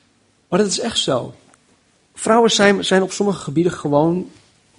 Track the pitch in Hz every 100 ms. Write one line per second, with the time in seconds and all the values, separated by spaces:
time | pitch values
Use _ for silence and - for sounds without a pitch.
0 | _ _ _ _ _ 180 208 - 233 -
1 | - 131 127 - _ _ _ _ _ _
2 | _ - - 226 233 - 202 196 165 190
3 | 190 - 202 180 - 143 175 170 151 143
4 | 160 180 - - _ _ _